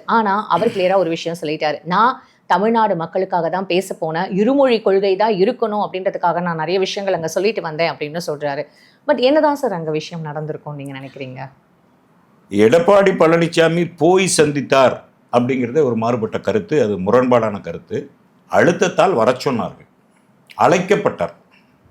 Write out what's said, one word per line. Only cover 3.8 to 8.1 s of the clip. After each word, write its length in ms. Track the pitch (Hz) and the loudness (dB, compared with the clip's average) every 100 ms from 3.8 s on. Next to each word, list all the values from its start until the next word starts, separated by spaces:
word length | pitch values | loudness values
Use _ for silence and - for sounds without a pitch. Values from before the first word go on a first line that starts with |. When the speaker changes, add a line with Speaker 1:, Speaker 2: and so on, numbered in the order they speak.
| - - | -2 -6
Speaker 1:
போனேன், 320 | 160 160 190 | -6 -4 -2
இருமொழி 480 | 190 214 277 262 226 | 0 2 2 2 2
கொள்கை 340 | 196 196 196 185 | 2 2 2 2
தான் 180 | 220 | 0
இருக்கணும் 520 | 196 202 247 220 208 175 | 2 0 0 -4 -2 -4
அப்படின்றதுக்காக 560 | 185 190 180 175 165 | -4 -6 -2 -2 0
நான் 140 | 180 165 | -4 -4
நிறைய 240 | 156 190 | -2 -2
விஷயங்கள் 380 | 190 208 196 185 | -2 -4 -4 -4
அங்க 100 | 160 | -4
சொல்லிட்டு 340 | 190 196 202 | -2 -2 -2
வந்தேன்" 300 | 170 156 165 | -6 -4 -4
அப்படின்னு 280 | 143 147 | -4 -8